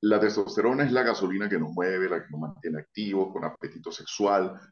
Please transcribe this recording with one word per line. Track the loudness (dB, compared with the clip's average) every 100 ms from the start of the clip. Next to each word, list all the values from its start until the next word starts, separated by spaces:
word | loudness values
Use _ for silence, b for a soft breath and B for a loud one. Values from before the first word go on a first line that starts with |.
la | 4 4
testosterona | 4 2 -2 2 2 4
es | 2
la | 2
gasolina | 2 2 0 -2 0
que | -2
nos | -2
mueve, | -2 0 0 0
la | -2
que | -6
nos | -10
mantiene | -10 -8 -8 -8
activos, | -8 -6 -2 0 0
con | -2
apetito | -6 -8 -14 -12 -12
sexual, | -12 -10 0 2 2 0 -6 B